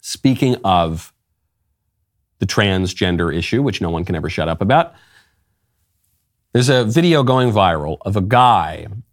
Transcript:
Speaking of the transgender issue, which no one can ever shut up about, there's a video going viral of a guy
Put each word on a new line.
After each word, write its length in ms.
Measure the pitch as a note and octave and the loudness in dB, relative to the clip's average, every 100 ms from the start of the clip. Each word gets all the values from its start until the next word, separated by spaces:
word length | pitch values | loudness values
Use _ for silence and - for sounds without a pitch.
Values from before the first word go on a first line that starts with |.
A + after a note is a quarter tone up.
Speaking 540 | - - C3+ B2+ C3+ B2 | -14 -4 -2 2 0 0
of 500 | G2 F2+ E2 E2 - _ _ _ _ _ _ _ _ _ _ _ _ _ | 0 2 0 -4 -10 _ _ _ _ _ _ _ _ _ _ _ _ _
the 80 | G2+ | -4
transgender 840 | - G2+ F#2+ F#2 - F#2+ F2 E2+ | 0 0 2 -2 -2 -2 0 -2
issue, 280 | D#2 E2+ A#2 | -2 -2 -2
which 180 | C#3 F#2+ | -2 -2
no 120 | F2 | -4
one 120 | E2 | -4
can 120 | F2 E2+ | -4 -6
ever 140 | D#2+ | -6
shut 200 | - D#2+ | -4 -4
up 120 | D#2+ | -2
about, 320 | G2 C#3+ E3 _ _ _ _ _ _ _ _ _ _ _ _ _ _ _ _ | 2 2 0 _ _ _ _ _ _ _ _ _ _ _ _ _ _ _ _
there's 160 | A#2+ B2+ | -2 2
a 160 | C3 A2 | 2 2
video 380 | B2 F3 D#3+ | 2 2 2
going 280 | B2+ B2+ B2 | 2 2 2
viral 460 | G#2 F#2+ E2 D2 D2+ | 2 2 0 -4 -8
of 140 | - G2+ | -4 -4
a 60 | |
guy 680 | F#2 B2 B2 G#2+ D#2+ E2 A2+ G#2 - | 2 4 6 4 0 -8 -12 -16 -16